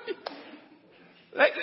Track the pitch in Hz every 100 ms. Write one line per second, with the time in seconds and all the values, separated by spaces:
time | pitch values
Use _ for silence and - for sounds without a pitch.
0 | - - - - - - - - - -
1 | - - - - 294 -